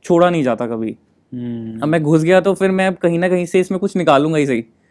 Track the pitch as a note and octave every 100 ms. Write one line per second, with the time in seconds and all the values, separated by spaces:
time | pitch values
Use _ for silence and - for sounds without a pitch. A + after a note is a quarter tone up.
0 | - E3+ F3 E3+ B2+ A2+ A#2 A2+ A2 -
1 | _ _ _ B2 A#2+ A#2 A2+ A2+ D3 E3+
2 | D3+ D#3+ D#3+ F#3 G3 F#3 F#3+ F#3 F#3+ F3+
3 | F3 E3+ F3+ F3+ E3+ F#3 F#3 F#3+ G3 F#3
4 | D#3+ C#3+ D#3 D#3 C#3 A#2 A2+ _ _